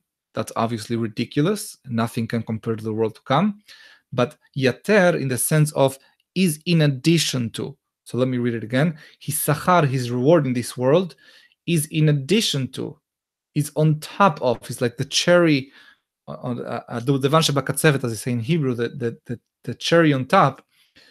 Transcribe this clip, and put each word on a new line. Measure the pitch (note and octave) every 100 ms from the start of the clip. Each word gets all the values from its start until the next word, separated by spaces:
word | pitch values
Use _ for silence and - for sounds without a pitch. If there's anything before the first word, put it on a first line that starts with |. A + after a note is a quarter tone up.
| _ _ _
That's | A2+ A2 -
obviously | A2+ A#2 G#2+ A#2
ridiculous. | A2+ G#2 A#2 D3 D#3+ G#3 - - C3
Nothing | A#2 A2+ - A2+
can | A#2
compare | A2+ A2 A#2 G#2+
to |
the | A2
world | A2 A2 -
to |
come. | - C#3 G#3 G3+ - - - _ _
But | B2 B2 - _ C#3
yater | B2+ - - G#3 F3
in | D#3+ C3+
the | A#2+
sense | - D#3 D3+
of | C#3+ C3+ - _ _ _
is | F3+ F#3 D3+ F3
in | E3+
addition | D3 B2+ D#3+ E3 - C3 A2+
to. | - C3 - _ _
So | - A#2
let | B2+
me | B2
read | A#2+ A#2
it |
again. | A2 B2+ E3 D3+ - _
His | - D3+
sachar, | - D3 - F3 C#3+
his | C3 A#2+
reward | B2 C3+ E3 C3
in |
this | B2 A#2 -
world, | B2+ E3+ F3+ - _ - _ _ -
is | E3+ D3+
in | D#3+ D#3
addition | D3 C3+ G#3+ - C#3+ B2
to, | - A2+ - _ _ _ _ _
is | D3+ D3 -
on | D#3 D3+
top | - - G3 -
of, | B2+ A2+ -
is | A#2+
like | B2 -
the | C#3+
cherry | - - F3 E3 C#3 C3+ - - _ _ _ -
on, | - B2+ B2
uh, | B2 A#2 -
uh, | A#2+
the, | B2 C3+
the | C3+
van | D#3+
shebakatzevet, | D3+ C#3 - - D#3+ C3+
as | A#2+
they | A2
say | B2
in | A#2+
Hebrew, | A2 E3+ C3
the, | A#2 A#2
the, | C3+ A#2+ - -
the, | A#2+ _ _
the | - A2+
cherry | - E3+ D#3+
on | C3 B2
top, | F#3+ C#3+ - _ _ _ _ _